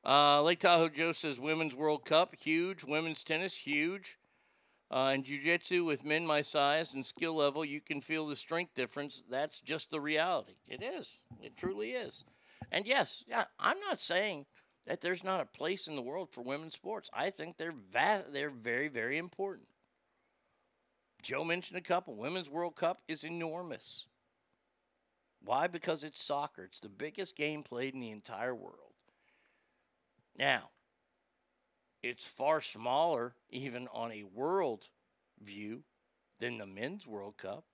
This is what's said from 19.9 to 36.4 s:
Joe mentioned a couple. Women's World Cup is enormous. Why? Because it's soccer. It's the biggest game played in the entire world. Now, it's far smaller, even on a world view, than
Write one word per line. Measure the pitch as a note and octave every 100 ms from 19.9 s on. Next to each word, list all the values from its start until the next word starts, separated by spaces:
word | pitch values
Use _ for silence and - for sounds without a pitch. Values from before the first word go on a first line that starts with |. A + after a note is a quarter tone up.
| _ _ _ _ _ _ _ _ _ _ _ _ _
Joe | - C3+
mentioned | E3 F3 - F3+
a |
couple. | - F3+ F3 G#2+
Women's | C3 F#3 D3+
World | D3+ F3 D#3+
Cup | E3+ F#3 -
is | D#3 D#3
enormous. | E3+ E3 E3 F3+ A#2 - - - _ _ _ _ _ _ _ _ _ _ _ _ _
Why? | - B2+ F3
Because | E3+ - D#3+ D3+
it's | -
soccer. | - C#3+ D3 -
It's | F#2 -
the | G#2+
biggest | G2 D3 G3+ F3+ -
game | D3+ D3+
played | C#3+ A#2+ C3+
in | C3
the | A#2
entire | G#2+ - G#2+ B2 A#2+
world. | F2+ - C#2+ _ _ _ _ _ _ _ _ _ _ _ _ _ _ -
Now, | C3+ B2 - _ _ _ _ _ _ _ _ _ _ _ _ _
it's | A#2+ A#2+ -
far | - C#3 D#3
smaller, | - G#2+ A#2 C#3 E3+ C3+ A#2+ - _
even | B2 C3+ A#2+ B2
on | A#2 A#2
a | A2
world | G2+ G2 C#3+ F#3+ D#3 A2 - _ _ _ _ _
view, | G#2 G2+ G#2 A#2 - _ _ _ _
than | _